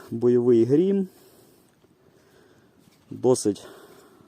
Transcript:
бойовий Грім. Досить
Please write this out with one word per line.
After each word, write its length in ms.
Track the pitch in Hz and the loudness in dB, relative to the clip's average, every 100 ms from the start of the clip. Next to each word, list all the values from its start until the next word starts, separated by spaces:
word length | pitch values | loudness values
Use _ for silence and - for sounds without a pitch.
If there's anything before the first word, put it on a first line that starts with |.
| - | -14
бойовий 540 | 117 120 123 120 117 | -2 0 2 2 2
Грім. 440 | 117 147 190 196 185 _ _ _ _ _ _ _ _ _ _ _ _ _ _ _ _ _ _ _ - | 2 0 0 -2 -6 _ _ _ _ _ _ _ _ _ _ _ _ _ _ _ _ _ _ _ -20
Досить 560 | 110 123 123 104 101 - - - - - _ | -4 0 0 0 -6 -12 -20 -20 -20 -20 _